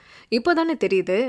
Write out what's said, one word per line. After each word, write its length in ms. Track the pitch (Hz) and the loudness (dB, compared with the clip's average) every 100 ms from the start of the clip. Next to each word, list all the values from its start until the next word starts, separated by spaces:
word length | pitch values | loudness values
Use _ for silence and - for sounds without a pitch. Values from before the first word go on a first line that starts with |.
| - - - | -20 -20 -4
இப்போதானே 460 | 233 349 330 330 262 | -2 2 0 0 -2
தெரியுது" 380 | 190 190 180 190 | 0 0 0 -2